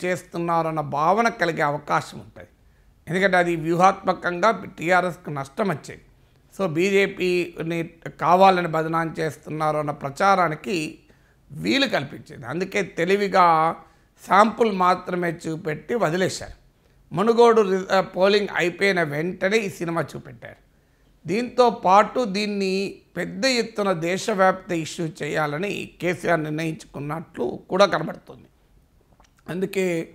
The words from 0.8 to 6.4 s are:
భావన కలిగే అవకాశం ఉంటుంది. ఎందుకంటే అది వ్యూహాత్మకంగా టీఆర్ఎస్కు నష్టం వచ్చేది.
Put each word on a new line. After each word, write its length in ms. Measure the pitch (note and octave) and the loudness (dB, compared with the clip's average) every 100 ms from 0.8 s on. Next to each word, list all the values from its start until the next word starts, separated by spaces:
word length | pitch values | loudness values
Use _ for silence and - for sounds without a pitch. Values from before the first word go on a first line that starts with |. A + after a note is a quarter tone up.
భావన 480 | C#3+ C#3 D#3+ G3+ A#3 | -4 0 2 4 2
కలిగే 320 | A3+ E3+ D#3+ | 0 -2 0
అవకాశం 580 | D3 D3 - D#3+ - D3+ | 0 -2 -2 -2 -2 -12
ఉంటుంది. 280 | G#2 - E2+ _ _ _ _ _ - | -18 -20 -20 _ _ _ _ _ -6
ఎందుకంటే 300 | F3+ F#3+ F#3 | 0 2 4
అది 180 | F3 | 2
వ్యూహాత్మకంగా 1080 | E3 D#3 E3+ F#3 F#3+ F#3+ F3 F3 F3 G#3+ F#3 F#3 - | 0 0 4 4 4 -2 -2 -4 0 0 0 -6 -6
టీఆర్ఎస్కు 500 | D#3+ F3+ F3+ - - | 2 2 2 -4 -10
నష్టం 400 | C#3+ C3+ - G3+ | -10 -8 -4 -4
వచ్చేది. 320 | C#3+ - - - _ _ _ | -4 -8 -18 -20 _ _ _